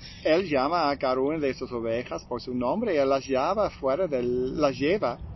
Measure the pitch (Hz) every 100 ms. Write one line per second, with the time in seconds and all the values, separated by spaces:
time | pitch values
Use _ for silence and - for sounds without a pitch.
0 | - - 170 160 190 143 139 170 147 139
1 | 135 131 139 160 143 127 - 120 113 117
2 | 123 165 - 120 - 123 123 185 233 151
3 | 135 135 131 127 151 208 180 - 131 147
4 | 185 131 120 123 131 160 147 123 143 208
5 | 135 127 -